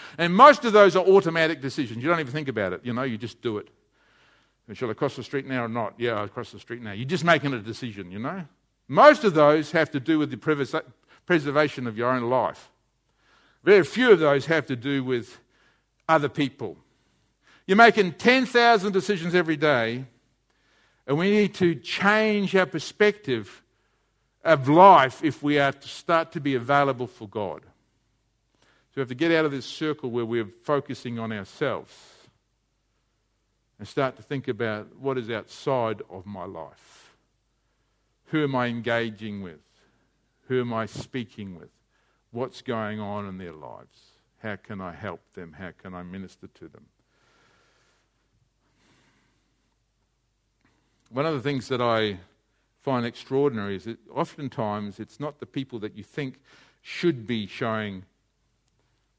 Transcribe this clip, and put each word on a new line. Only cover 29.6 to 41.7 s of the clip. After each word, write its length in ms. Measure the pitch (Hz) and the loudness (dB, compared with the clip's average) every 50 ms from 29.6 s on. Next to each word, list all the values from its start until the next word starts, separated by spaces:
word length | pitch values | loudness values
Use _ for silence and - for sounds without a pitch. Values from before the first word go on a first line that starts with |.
| - | -10
circle 460 | - - - 160 151 147 - - 123 | -12 -10 -8 -6 -6 -6 -6 -8 -6
where 120 | 117 120 117 | -4 -4 -4
we're 220 | 110 117 117 107 | -2 -4 -4 -4
focusing 720 | 95 - _ - - 147 139 - - 120 - - 120 120 | -6 -12 _ -4 -2 -2 -2 -2 -6 -14 -12 -10 -10 -10
on 140 | 113 113 110 | -8 -8 -8
ourselves 640 | 110 104 95 - - - 151 131 101 76 - _ - - - - - _ _ _ _ _ _ _ _ _ _ _ _ _ _ _ _ _ _ _ _ _ _ _ _ _ _ _ _ _ _ _ _ _ | -8 -10 -12 -14 -8 -6 -4 -4 -4 -6 -10 _ -20 -20 -20 -20 -20 _ _ _ _ _ _ _ _ _ _ _ _ _ _ _ _ _ _ _ _ _ _ _ _ _ _ _ _ _ _ _ _ _
and 80 | 104 | -20
start 300 | - - 147 135 131 - | -8 -4 -2 -2 -2 -4
to 40 | - | -10
think 260 | - - 143 131 - | -12 -10 -10 -8 -6
about 480 | 131 113 101 117 110 107 107 104 - - - | -8 -6 -4 -4 -6 -6 -8 -10 -14 -20 -10
what 180 | 131 139 131 | -6 -6 -6
is 140 | 127 110 113 | -6 -6 -6
outside 720 | 117 104 - _ - - - 151 135 123 113 110 107 98 - _ | -8 -8 -10 _ -20 -10 -4 -2 -2 -2 -2 -2 -4 -8 -12 _
of 160 | 90 95 92 | -16 -16 -14
my 180 | 104 101 92 87 | -14 -12 -12 -12
life. 680 | 98 87 80 76 - - _ _ - - - - _ _ _ _ _ _ _ _ _ _ _ _ _ _ _ _ _ _ _ _ _ _ _ _ | -12 -12 -14 -16 -16 -20 _ _ -20 -20 -20 -20 _ _ _ _ _ _ _ _ _ _ _ _ _ _ _ _ _ _ _ _ _ _ _ _
Who 180 | - 156 156 147 | -4 -2 -2 -2
am 120 | 139 135 | 0 -2
I 120 | 123 123 | -2 -2
engaging 720 | 120 117 120 107 117 117 117 117 113 107 98 110 107 101 98 | -4 -4 -6 -4 -2 -2 -2 -2 -6 -8 -12 -12 -12 -12 -12
with? 200 | 98 87 76 73 _ _ _ _ _ _ _ _ _ _ _ _ _ _ _ _ _ | -12 -14 -16 -20 _ _ _ _ _ _ _ _ _ _ _ _ _ _ _ _ _
Who 140 | - 127 127 | -4 -2 -2
am 100 | 120 117 113 | -2 -2 -6
I 100 | 113 110 | -6 -6
speaking 720 | 104 - 135 - - - 127 113 - - 107 101 95 87 | -8 -10 -16 -16 -12 -10 -12 -12 -12 -14 -16 -16 -14 -16
with? 140 | 80 - - | -18 -20 -20